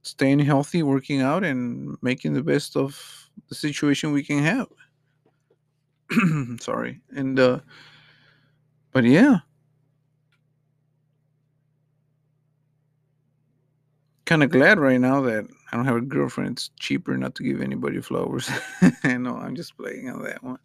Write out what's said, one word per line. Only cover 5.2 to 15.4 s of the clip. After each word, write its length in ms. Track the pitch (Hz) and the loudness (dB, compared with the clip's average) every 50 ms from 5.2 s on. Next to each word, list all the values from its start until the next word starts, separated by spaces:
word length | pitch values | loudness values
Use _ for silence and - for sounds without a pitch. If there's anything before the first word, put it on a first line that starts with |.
| _ _ _ _ _ _ _ _ _ _ _ _ _ _ _ _ _ _ | _ _ _ _ _ _ _ _ _ _ _ _ _ _ _ _ _ _
<clears throat> 500 | - - 202 170 156 151 135 120 123 113 | 0 2 2 2 0 0 -4 -6 -8 -10
Sorry. 420 | - - 117 117 117 120 123 - _ _ 135 | -6 -6 -4 -4 -4 -6 -10 -12 _ _ -8
And, 240 | 139 135 135 131 131 | -6 -4 -2 2 4
uh, 220 | 127 127 123 - - _ - - - - - - _ _ _ _ _ _ _ _ _ _ _ _ _ _ _ _ _ _ | 4 4 4 0 -6 _ -20 -20 -20 -20 -20 -20 _ _ _ _ _ _ _ _ _ _ _ _ _ _ _ _ _ _
but 120 | _ 131 120 | _ 2 6
yeah. 360 | 117 131 165 240 294 254 170 - _ _ _ _ _ _ _ _ _ _ _ _ _ _ _ _ _ _ _ _ _ _ _ _ _ _ _ _ _ _ _ _ _ _ _ _ _ _ _ _ _ _ _ _ _ _ _ _ _ _ _ _ _ _ _ _ _ _ _ _ _ _ _ _ _ _ _ _ _ _ _ _ _ _ _ _ _ _ _ _ _ _ _ _ _ _ _ _ _ _ _ _ _ _ _ _ | 6 8 8 8 6 6 4 2 _ _ _ _ _ _ _ _ _ _ _ _ _ _ _ _ _ _ _ _ _ _ _ _ _ _ _ _ _ _ _ _ _ _ _ _ _ _ _ _ _ _ _ _ _ _ _ _ _ _ _ _ _ _ _ _ _ _ _ _ _ _ _ _ _ _ _ _ _ _ _ _ _ _ _ _ _ _ _ _ _ _ _ _ _ _ _ _ _ _ _ _ _ _ _ _
Kinda 220 | - 170 156 147 | 2 4 4 4
glad 320 | 123 - 127 139 175 208 180 | 4 6 6 6 8 6 6
right 200 | 147 135 127 127 | 6 4 4 4
now 220 | 127 127 135 139 | 4 2 2 2
that 260 | 135 123 110 107 | 0 0 -2 -2